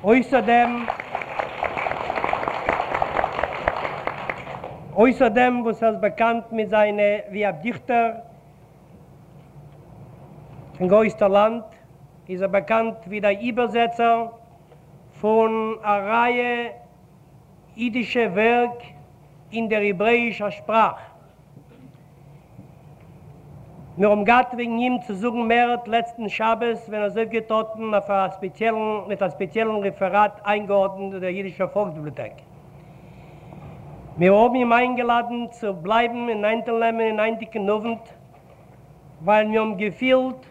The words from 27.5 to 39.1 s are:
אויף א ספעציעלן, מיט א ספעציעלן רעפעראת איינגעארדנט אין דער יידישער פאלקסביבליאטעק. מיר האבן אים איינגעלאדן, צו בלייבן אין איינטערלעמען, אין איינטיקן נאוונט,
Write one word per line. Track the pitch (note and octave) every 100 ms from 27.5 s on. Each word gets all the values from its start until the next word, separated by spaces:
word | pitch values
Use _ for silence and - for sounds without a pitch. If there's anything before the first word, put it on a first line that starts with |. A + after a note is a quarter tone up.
| A3 G#3+ A3 A3
אויף | G#3 G3+
א | G3 F#3+
ספעציעלן, | - F#3+ - A3 A3 G#3+ G#3+ F#3
מיט | G3
א | F#3+
ספעציעלן | D3 F#3 A3 A3+ G#3+
רעפעראת | G3 F#3+ F#3+ G3 G#3 G#3 G3+
איינגעארדנט | G#3+ G3+ G3+ F#3+ F#3+ G3
אין | F#3+
דער | F3+
יידישער | F#3 G3 E3+ F#3
פאלקסביבליאטעק. | G3+ G3+ D#3 D3+ C3 B2+ - - - - - - - - - - - - - - - - - - -
מיר | F3+
האבן | G3+ A#3+
אים | B3+ A#3+
איינגעלאדן, | A#3 B3 A#3+ A#3+ A#3+ A#3 A#3+ A#3
צו | - G#3+
בלייבן | F#3 E3+ A3+ A#3+ A#3+ A#3+
אין | G#3+
איינטערלעמען, | G#3 A3+ A#3 A3+ A3+ A3+
אין | A3+ G#3+
איינטיקן | A3 A3 A3+ A3 G3
נאוונט, | G#3+ A3+ A3+ - - - - - - - - - - -